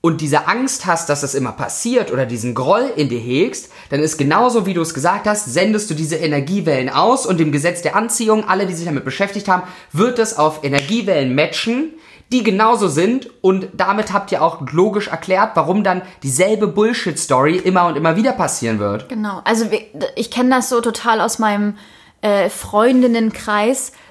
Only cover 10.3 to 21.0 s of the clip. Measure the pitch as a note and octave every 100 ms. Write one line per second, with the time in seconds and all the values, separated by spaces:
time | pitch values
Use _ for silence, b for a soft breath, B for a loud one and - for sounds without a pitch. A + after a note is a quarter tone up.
10.3 | - D3+ D3+ C#3+ C#3 C#3 A3+ G3+ E3 C3
11.3 | C3 D#3 - A3+ B3 D#4+ B B B _
12.3 | B3 A3 F#3+ A3 A#3 F#3+ C#3+ F#3+ C4 -
13.3 | - F#3+ F#3+ F#3+ - F#3 G3+ G#3 G3 G3
14.3 | D#3+ D#3+ - C3 D#3 G#3 G3+ G3+ E3 -
15.3 | F#3 G#3+ F#3+ D3 G3 G3 F3+ F#3 B C3+
16.3 | B2+ F#3+ A3 G#3 D#3+ A3 A#3+ F3+ D3 -
17.3 | C3 D3 F3+ F#3 F#3 F3 D3 D#3+ E3 B3+
18.3 | - E3 - A#2 A2 G2+ G#2 - A3+ G#3+
19.3 | F#3+ - A3 A3 G#3+ - - - - A3+
20.3 | A#3 B3+ B3+ A#3+ A#3+ A#3 A3